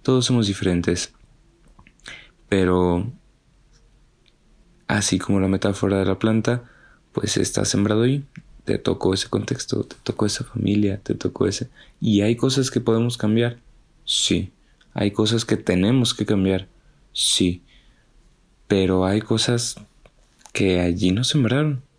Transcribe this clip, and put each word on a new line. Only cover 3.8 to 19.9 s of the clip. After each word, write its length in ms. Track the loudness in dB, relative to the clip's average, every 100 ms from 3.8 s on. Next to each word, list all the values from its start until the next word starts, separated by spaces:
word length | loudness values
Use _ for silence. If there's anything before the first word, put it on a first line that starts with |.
| _ _ _ _ _ _ _ _ _ _ -2
así 320 | 0 0 -2
como 220 | 0 2
la 80 | 2
metáfora 500 | 2 0 0 0 2
de 80 | 0
la 140 | 0
planta, 500 | 2 2 0 -2 -6 -20 -20 _ _
pues 240 | -6 -2 -2
está 300 | 0 0 0
sembrado 380 | 0 0 2
ahí. 220 | 0 -2 -6 -20 -20 -12
Te 140 | -4 -2
tocó 380 | -2 0 0 -2
ese 120 | -2
contexto, 560 | -4 -4 -6 -4 -6 -6
te 100 | -8
tocó 240 | -8 -2 -2
esa 160 | -2
familia, 560 | -8 -4 0 0 0 -2
te 140 | -6 -4
tocó 320 | -6 -2 -2
ese... 220 | -2 -10 -14 -20 _
y 220 | 0 2
hay 140 | 2 2
cosas 340 | 0 0 0
que 100 | -2
podemos 380 | 0 0 0 -2
cambiar, 400 | 0 0 0 -4 _ _ _ _ -6
sí. 460 | -4 0 -2 -2 _ _ _ _
Hay 160 | -2 -2
cosas 360 | 0 0 0 0
que 120 | -2
tenemos 560 | 0 2 2 2 0
que 140 | -2 -2
cambiar, 400 | 0 2 0 -4 _ _ _ _
sí. 520 | -4 -2 2 0 -2 _ -20 _ _ _ _ _ _ _ _ _
Pero 400 | 0 2 2 2
hay 140 | 0
cosas 560 | 0 -2 0 -2 -4 -10 -18